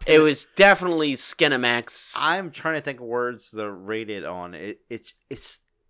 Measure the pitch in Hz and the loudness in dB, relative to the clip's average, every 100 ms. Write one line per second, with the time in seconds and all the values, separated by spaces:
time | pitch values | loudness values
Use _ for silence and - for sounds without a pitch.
0 | - 156 156 139 - - 196 185 180 165 | 6 6 6 2 -2 6 6 6 2 0
1 | 151 131 - - 151 131 123 120 117 - | -2 -2 -4 0 0 2 0 0 -4 -8
2 | - - 147 180 175 - 160 156 143 123 | -6 -2 0 -2 -6 -8 -6 -6 -6 -10
3 | 120 120 123 117 - 107 104 95 95 110 | -6 -4 -4 -6 -14 -10 -10 -10 -8 -8
4 | 107 101 76 90 87 85 98 - - 117 | -6 -8 -8 -10 -12 -12 -12 -14 -12 -14
5 | - _ - 127 - - _ _ | -14 _ -18 -16 -16 -18 _ _